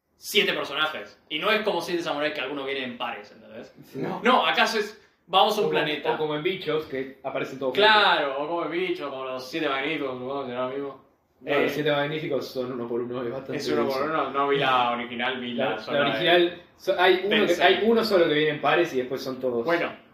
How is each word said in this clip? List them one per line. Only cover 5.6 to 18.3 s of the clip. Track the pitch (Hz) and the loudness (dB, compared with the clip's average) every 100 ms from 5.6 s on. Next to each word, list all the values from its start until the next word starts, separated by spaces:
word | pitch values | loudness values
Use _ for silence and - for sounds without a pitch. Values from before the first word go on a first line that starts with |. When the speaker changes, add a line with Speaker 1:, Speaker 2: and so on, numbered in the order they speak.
| 170 | 0
Speaker 3:
O | |
como, | 151 | 0
Speaker 1:
planeta. | 151 147 156 | 0 -2 -2
Speaker 3:
o | 156 | -2
como | 151 151 | -2 -2
en | |
Bichos, | 175 190 151 156 156 | -2 -4 -2 -4 -4
que | 135 135 - | -6 -8 -10
aparecen | 135 156 147 131 | -8 -6 -6 -4
todos | 131 | -2
Speaker 1:
Claro, | 156 214 214 196 165 143 135 | 4 6 6 6 2 0 -2
o | 151 | -4
como | 170 | -4
en | 151 | -2
Bichos, | 175 180 156 143 | -2 -2 -4 -6
como | 131 | -8
los | 131 131 123 | -6 -8 -6
Siete | 160 147 | -4 -2
Magníficos, | 135 143 151 135 127 | -2 -2 -4 -4 -6
supongo | 127 139 | -6 -6
que | 127 | -6
será | 123 127 | -4 -4
lo | |
mismo. | 139 139 | -4 -8
Speaker 3:
juntos. | - _ _ _ _ | -12 _ _ _ _
No, | 131 | -2
los | 143 | 0
Speaker 1:
Eh, | 143 | 0
Speaker 3:
Siete | 147 147 | 0 0
Magníficos | 143 147 156 - 127 127 | 0 -2 -4 -4 -4 -4
son | 131 123 | -6 -6
uno | 127 117 | -6 -4
por | 120 | -4
uno, | 123 127 | -4 -6
es | 117 | -6
bastante | 131 131 147 | -6 -6 -6
Speaker 1:
es | - | -2
uno | 147 135 | 0 0
por | 131 | -2
Speaker 3:
denso. | 151 | -2
Speaker 1:
uno, | 156 131 | -2 0
no | 139 139 | 0 2
vi | 139 | 2
la | 131 127 120 | 4 4 2
original, | 120 120 120 123 127 | 0 -4 -4 -4 -4
vi | 120 | -4
la | 123 | -2
Speaker 3:
La, | 139 | -2
la | - | -2
Speaker 1:
sola | - 143 | -2 0
de | 147 | 0
Speaker 3:
original | 135 165 180 175 - - _ | 2 4 4 4 -2 -16 _
So-, | - 185 | -2 4
hay | 185 180 | 4 4
uno | 202 - | 4 4
que, | - | 4
Speaker 1:
Pensé. | 170 | 6
Speaker 3:
hay | 180 - | 4 6
uno | 220 220 | 4 4
solo | 202 190 | 4 4
que | 160 | 4